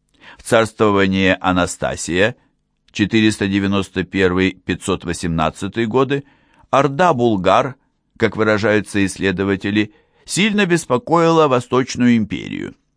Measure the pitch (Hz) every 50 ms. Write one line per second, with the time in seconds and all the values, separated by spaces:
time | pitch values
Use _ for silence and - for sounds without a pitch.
0 | _ _ _ _ - - - - - - 123 113 110 104 - - 117 104 101 98
1 | 98 95 95 95 95 95 95 - - 95 92 90 87 85 - - - 64 - -
2 | - - 85 90 101 120 127 _ _ _ _ _ _ _ _ _ _ _ - -
3 | 104 90 113 110 110 107 101 - 104 98 98 101 98 98 101 98 92 - - 95
4 | 90 85 - 95 95 90 90 92 95 92 - - _ - 92 - - - 92 82
5 | - 85 85 - - 85 82 82 78 78 - - 107 98 - 113 117 110 107 131
6 | 139 135 139 139 - _ _ _ _ _ _ _ _ - - 135 139 143 139 139
7 | 185 175 147 120 120 117 110 95 87 92 98 117 139 131 - _ _ _ _ _
8 | _ _ _ - 113 107 - 104 110 110 107 104 104 104 104 107 95 - - 104
9 | 98 92 - - - 98 92 87 98 98 98 90 - 101 104 107 104 104 _ _
10 | _ _ _ _ _ - - 160 202 220 202 208 202 170 175 165 - - 127 120
11 | - - 160 170 165 165 165 160 156 143 127 120 120 - 123 127 131 - - 120
12 | 123 123 120 113 107 - - 58 52 50 50 50 50 50 - _ _ _ _